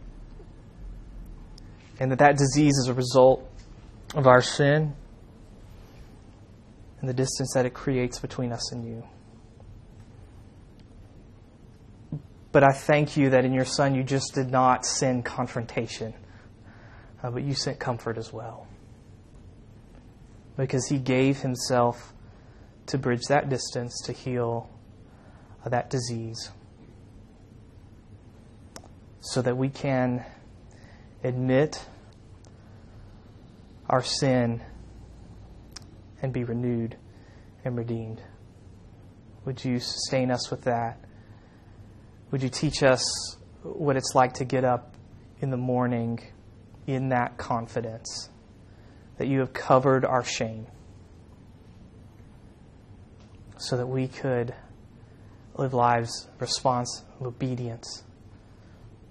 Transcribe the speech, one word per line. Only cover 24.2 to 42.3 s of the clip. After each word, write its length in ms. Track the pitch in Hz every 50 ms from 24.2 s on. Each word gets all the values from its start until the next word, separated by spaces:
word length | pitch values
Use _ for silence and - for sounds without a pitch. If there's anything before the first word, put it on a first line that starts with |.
| - 131 123 120 120 117 117 117 - - - - - - - - - - - - - - - - - - - - -
uh, 40 | 120
that 200 | 123 120 - -
disease, 640 | 139 127 120 120 117 113 113 113 113 - - - - - - - - - - - - - - - - - - - - - - - - - - - - - - - - - - - 104 - - - - - - - - - - - - - - - - - - - - -
so 220 | - - - 131
that 160 | 120 123 123
we 100 | 131 131
can 560 | 139 - - - 139 135 127 127 127 123 123 117 - - - - - - - - - - - - - - - - - - -
admit 640 | - 127 123 123 131 131 131 135 156 156 - - - - - - - - - - - - - - - - - - - - - - - - - - - - - - - - - - - - - - - - - - - -
our 140 | 131 127 -
sin 580 | - - - 147 135 127 123 120 117 117 117 - - - - - - - - - - - - - - - - - - - - - - - - - - - - - - - -
and 100 | 139 131
be 140 | 123 127 120
renewed 500 | 120 117 120 123 120 120 117 113 117 - - - - - - - - - - - - - - -
and 100 | 131 120
redeemed. 460 | 120 113 117 117 113 113 110 110 - - - - - - - - - - - - - - - - - - - - - - - - - -
Would 220 | 139 127 - -
you 140 | 131 123 123
sustain 520 | - - - - - - 135 131 127 127
us 180 | 123 120 - -
with 120 | 127 -
that? 360 | - 127 117 117 117 113 - - - - - - - - - - - - - - - - - - - - - - - - - - - -